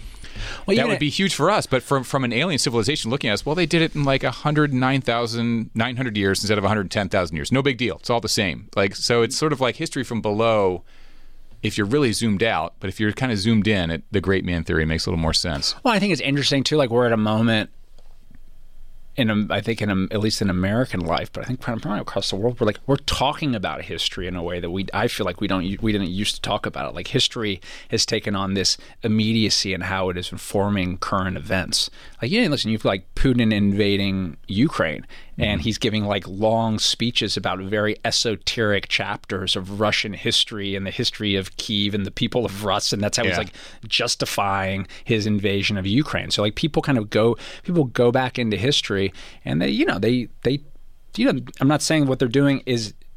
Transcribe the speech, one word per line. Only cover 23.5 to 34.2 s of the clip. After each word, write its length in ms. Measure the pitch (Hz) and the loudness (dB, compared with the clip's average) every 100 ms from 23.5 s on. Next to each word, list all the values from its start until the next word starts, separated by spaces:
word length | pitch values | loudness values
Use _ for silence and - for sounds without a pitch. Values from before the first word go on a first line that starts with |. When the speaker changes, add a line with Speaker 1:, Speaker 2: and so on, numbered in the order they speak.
Speaker 1:
about 280 | 110 85 76 | -2 -2 -6
history 440 | 87 82 - - 90 | -8 -4 -4 -4 -6
in 100 | 90 | -4
a 60 | |
way 180 | 85 87 | -4 -4
that 80 | 87 | -4
we, 180 | 95 92 | -4 -2
I 160 | 101 117 | -2 -2
feel 160 | - 92 | 0 -4
like 160 | - | -2
we 60 | 95 | 0
don't, 140 | 95 90 98 | 0 0 0
we 100 | 110 | 0
didn't 160 | 104 87 | 0 0
used 240 | 92 104 - | -2 -2 -2
to 60 | |
talk 240 | - 104 - | -2 -2 -4
about 240 | 65 69 | -6 -8
it. 60 | 76 | -8
Like, 120 | - | -4
history 520 | 127 - 123 107 92 - - - | 0 0 -2 -4 -4 -8 -18 -4
has 140 | 113 - | -2 0
taken 280 | 110 107 | -2 -2
on 200 | 98 95 | -2 0
this 240 | 98 90 - - - | 0 0 -2 -8 -6
immediacy 720 | 113 110 107 113 101 - 98 | 0 2 4 2 2 2 -2
in 80 | 90 | -4
how 260 | 95 95 95 | -2 -2 -2
it 100 | 90 | -2
is 140 | - | -6
informing 680 | 87 - 101 101 101 90 90 | -10 -2 0 2 2 0 -2
current 360 | - 98 95 90 | -2 0 0 -4
events. 540 | - 95 82 - - - - - | -2 -2 0 -2 -4 -8 -18 -8
Like, 100 | 120 | -2
yeah, 160 | 226 196 | 2 2
listen, 240 | 123 107 | 0 0
you've, 140 | 110 123 | 0 0
like, 280 | 98 - - | 0 -4 2
Putin 360 | 135 123 110 | 4 6 4
invading 840 | 104 101 98 101 101 98 95 | 4 4 4 4 2 0 -2